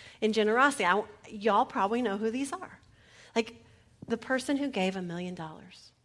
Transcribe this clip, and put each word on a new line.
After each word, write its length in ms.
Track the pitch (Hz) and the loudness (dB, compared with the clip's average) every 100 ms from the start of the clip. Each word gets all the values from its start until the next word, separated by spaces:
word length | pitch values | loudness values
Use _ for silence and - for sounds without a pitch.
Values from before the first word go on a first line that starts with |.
| - - | -20 -2
in 120 | 220 | 0
generosity. 520 | 214 214 233 285 269 | 2 4 6 4 4
I, 160 | 180 202 220 - - | 2 2 0 -14 -16
y'all 360 | 208 214 202 | -2 2 4
probably 380 | 269 254 196 240 | 2 0 0 0
know 140 | 233 208 | -2 -2
who 160 | 220 | -2
these 200 | 247 277 | -2 -6
are. 280 | 381 - - - _ - - - 226 | -8 -12 -18 -20 _ -20 -20 -4 -2
Like, 180 | 226 - - - _ _ - | -2 -8 -20 -20 _ _ -8
the 80 | 226 | -6
person 400 | - 262 254 277 | -2 -2 0 -2
who 120 | 285 | 0
gave 280 | 202 185 190 | 0 -2 -2
a 60 | |
million 340 | 175 170 180 175 | -6 -6 -8 -10
dollars. 560 | 156 160 180 - - _ | -12 -14 -20 -20 -20 _